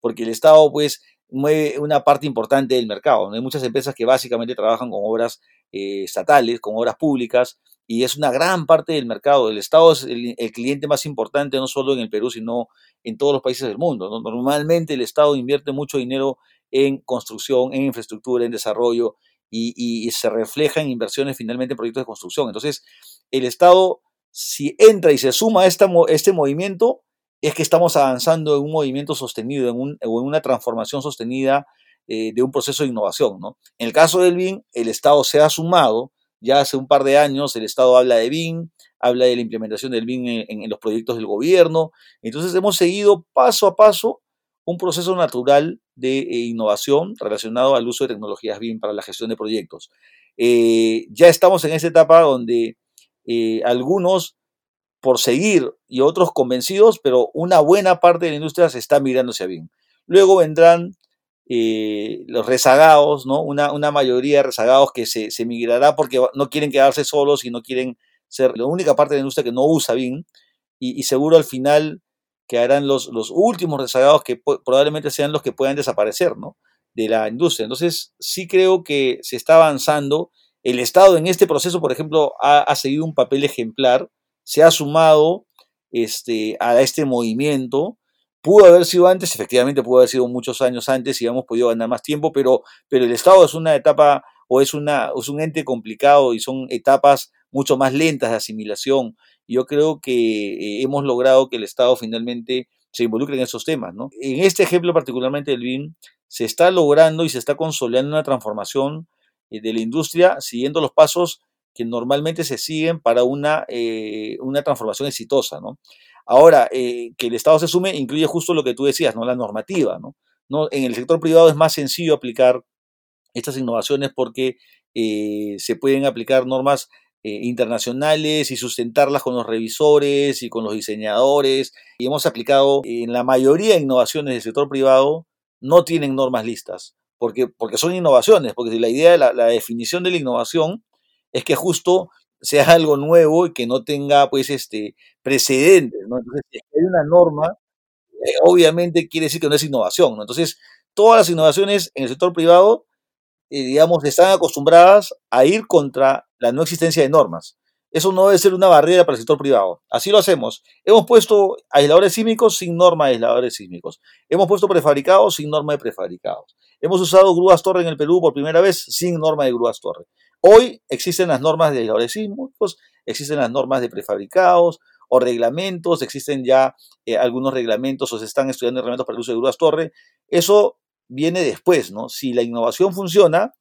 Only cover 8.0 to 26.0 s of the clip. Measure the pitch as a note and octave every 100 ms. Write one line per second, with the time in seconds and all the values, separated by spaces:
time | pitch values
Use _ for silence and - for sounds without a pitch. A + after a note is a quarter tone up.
8 | B2+ C#3+ D3 B2+ E3+ F#3 D3+ D#3+ D3+ D#3+
9 | A#2+ A2 C#3+ C#3 A2+ G#2+ - D#3 E3 D#3
10 | C3 A#2+ A#2+ A#2+ A#2 A2+ A#2+ C#3+ D3 C#3+
11 | D3+ C3 G#2+ C#3+ C#3+ C3+ C3 C#3 C3+ C3+
12 | A2+ G#2+ A#2 A#2 A2+ A#2+ A#2 _ _ _
13 | A#2 A2 C#3 C3+ C3 B2+ C3 G#2 E3+ B2
14 | F#2 A2+ A2+ A#2 B2+ D3 D3+ E3+ E3 C3
15 | A#2 - D3+ C#3+ B2 C#3 C#3 C3+ C#3+ C#3+
16 | B2 C3+ C3+ B2+ _ _ _ C3 C#3 C3+
17 | - B2 - A2 - C3 B2+ C3+ C3+ A#2
18 | A2 G#2+ B2+ B2 A#2+ A2+ A2+ G#2 A#2+ A#2
19 | A#2 _ _ _ _ A2 A2+ A#2+ A#2+ A#2
20 | A2+ - A#2 A2 A2 - D3+ D#3+ D3+ B2
21 | G#2+ - C#3 C3 A2+ A#2+ B2+ B2+ A#2 B2
22 | B2 G#2 - - C3 G2+ C#3+ C#3 _ _
23 | _ _ _ C3 B2+ - F3+ F3+ F#3 -
24 | _ _ _ - - - D3 - A3 G#3
25 | E3+ C#3 - - A3 G#3 F#3 E3 G3 F3